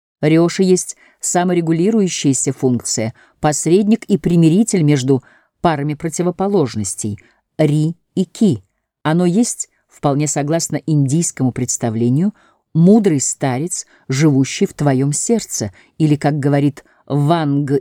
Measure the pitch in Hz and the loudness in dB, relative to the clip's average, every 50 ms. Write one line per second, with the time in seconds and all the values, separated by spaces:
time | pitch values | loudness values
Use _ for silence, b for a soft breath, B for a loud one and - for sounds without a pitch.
0 | _ _ _ _ - 156 160 165 170 170 - - 190 180 185 180 - - - b | _ _ _ _ 0 2 2 4 2 2 0 0 2 2 2 0 0 -6 -14 b
1 | b b b b - - - 180 175 185 180 175 170 160 165 160 170 202 226 226 | b b b b -8 -4 -2 0 0 0 0 0 0 0 0 0 0 2 2 2
2 | 196 175 - - - 147 135 - - 151 131 - - 131 123 117 - - - - | 0 0 -2 -2 0 0 0 0 -2 -4 -4 -2 0 0 0 0 -4 -6 -6 -4
3 | 110 113 b b b b b b - 151 151 - - 165 165 196 220 202 220 233 | -4 -6 b b b b b b -2 -2 -2 -2 0 2 2 2 4 2 0 0
4 | - - 208 175 - 175 170 170 165 160 156 190 233 - - 190 156 147 147 143 | 0 -2 -2 0 0 2 2 4 4 4 4 4 2 2 0 2 2 2 2 2
5 | 127 131 139 127 b b b b b b b _ - 175 160 139 143 151 147 143 | 2 2 0 0 b b b b b b b _ -2 -2 0 0 -2 -4 -6 -6
6 | - 165 151 - 175 180 175 - 190 196 202 196 147 117 - 107 107 101 - - | -6 -8 -6 -2 -4 -4 -2 -2 -4 -2 0 0 0 0 -2 -6 -6 -6 -8 -8
7 | - 110 101 b b b b b b _ _ - 156 151 147 151 151 160 165 - | -8 -8 -8 b b b b b b _ _ 0 0 2 2 0 0 -2 -4 -8
8 | _ _ _ - 185 - - - 233 202 143 101 - _ _ _ _ _ _ _ | _ _ _ -4 -4 -4 -2 0 0 2 2 0 -6 _ _ _ _ _ _ _
9 | _ 151 156 170 180 175 170 208 247 - - - - - _ _ _ _ _ - | _ -2 0 2 2 2 2 0 0 -2 -4 -8 -12 -14 _ _ _ _ _ -4
10 | - 147 139 139 151 147 - 151 147 143 143 165 - - - 147 - - 156 147 | -2 -2 0 0 -2 -2 -2 -4 -2 -2 -2 -4 -4 -4 -6 -6 -4 0 0 0
11 | 139 131 131 165 170 - - - 135 127 - - 123 123 - - - 117 107 113 | 2 2 0 0 -2 -4 -4 -4 -4 -4 -2 -4 -6 -6 -6 -4 -4 -4 -2 0
12 | 117 120 127 143 175 214 b b b b b b b _ - 160 165 180 208 233 | 0 0 2 0 0 -2 b b b b b b b _ 0 4 6 6 6 6
13 | 208 190 160 139 - - - - - 135 123 123 151 180 - - - b b b | 4 2 0 0 -2 -4 -4 -4 -4 -4 -2 -4 -4 -6 -8 -10 -12 b b b
14 | b b 135 131 156 160 143 131 139 - - - 202 190 - - 151 143 135 127 | b b -2 0 2 2 4 2 0 0 -2 -2 -4 -4 -2 -2 0 0 2 2
15 | 135 143 147 - - - 233 220 - - - - 113 101 b b b b b - | 0 -2 -2 -4 -2 -2 -2 -2 -2 -6 -8 -8 -8 -8 b b b b b -2
16 | 160 151 147 147 - 147 147 151 131 147 143 143 143 147 143 - b b b b | 0 2 2 2 0 -2 -2 0 0 0 0 2 0 0 -2 -4 b b b b
17 | b - 135 143 143 143 170 170 160 143 143 143 147 131 143 139 | b -4 -2 0 2 2 2 0 0 0 0 0 0 0 -2 -2